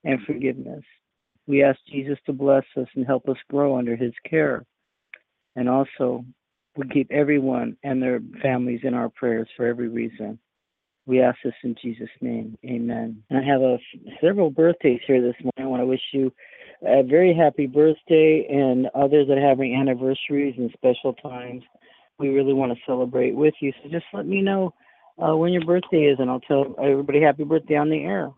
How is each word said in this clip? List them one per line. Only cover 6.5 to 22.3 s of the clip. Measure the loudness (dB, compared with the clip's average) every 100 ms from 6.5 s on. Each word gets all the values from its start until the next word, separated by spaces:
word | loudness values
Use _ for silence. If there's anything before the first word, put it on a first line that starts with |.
| _ _ -12
we | -4
keep | -2 0
everyone | 0 2 2 0 -4 -6 -10
and | -6 -4
their | -2 -4 -8 -6
families | -2 -2 -4 -4
in | -4
our | -4 -6
prayers | -4 -4 -4 -6 -4
for |
every | -4 -4 -6
reason. | -6 -8 -8 -14 -14 _ _ _ _ _ _ 0
We | 2
ask | 4 0
this | -8 -8
in | -10 -8
Jesus' | -10 -12 -14 -10
name. | -8 -6 -8 -14
Amen. | -10 -6 -6 -6 -8 -12 _
And | -2
I | 2
have | 2
a, | 2 0 -6 -20 -20 -2
several | 0 2 0
birthdays | 4 2 4 0 0 2
here | 2
this | 2 -2
morning. | -8 -6
I | -6
want | -2
to | -2
wish | -2 -4
you | -2 -2 _ -20 -20 -20 -8
a | 2 2
very | 4 4 6
happy | 4 2 2 -2
birthday | 4 4 2 2 4 6 4 2
and | 0 2 2 0
others | 0 4 4 4
that | 4
are | 4
having | 2 0 0
anniversaries | 0 0 -2 -4 -4 -2 -2 -4
and | -8
special | 0 0 2 -4
times. | -6 -14 -12 -14 -16 _ _ _ _ _ _
We | 0